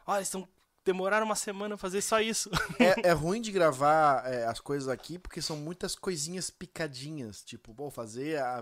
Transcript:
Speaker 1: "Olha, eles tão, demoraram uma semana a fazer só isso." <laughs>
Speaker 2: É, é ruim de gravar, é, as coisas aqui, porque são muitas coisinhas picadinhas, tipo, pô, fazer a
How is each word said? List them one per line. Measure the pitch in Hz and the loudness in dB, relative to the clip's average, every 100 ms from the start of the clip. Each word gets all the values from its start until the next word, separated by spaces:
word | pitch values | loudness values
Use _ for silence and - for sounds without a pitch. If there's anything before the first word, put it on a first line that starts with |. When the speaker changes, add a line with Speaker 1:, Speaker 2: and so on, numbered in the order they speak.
| - | -4
Speaker 1:
"Olha, | 202 | -2
eles | 190 | -2
tão, | 190 180 _ _ _ | -8 -10 _ _ _
demoraram | - 185 190 208 | -2 0 2 2
uma | 220 208 | 2 -2
semana | - 196 208 208 | -4 -6 -8 -6
a | |
fazer | 190 196 | -4 -2
só | - 220 | 2 2
isso." | 220 220 208 | 2 0 -2
<laughs> | 160 - - 185 190 | -2 -2 4 6 6
Speaker 2:
É, | 180 | 6
é | |
ruim | 160 160 220 | 4 2 -2
de | 220 | -2
gravar, | 196 160 131 143 156 151 135 127 | 4 4 6 6 6 6 4 2
é, | 123 | -2
as | 113 110 | -2 -4
coisas | - 143 135 | -4 -4 -2
aqui, | 123 - 175 | -4 -6 -12
porque | - 175 | -12 -8
são | 147 151 | -6 -6
muitas | 151 175 190 - | -8 -8 -8 -6
coisinhas | - 170 151 185 - | -4 -4 -4 -6 -8
picadinhas, | - 175 - 160 127 143 156 113 98 | -10 -14 -6 -6 -6 -10 -10 -10 -12
tipo, | - 117 - | -16 -18 -18
pô, | 113 143 | -12 -10
fazer | 127 113 117 147 156 | -8 -10 -8 -4 -2
a | 123 123 | -2 -4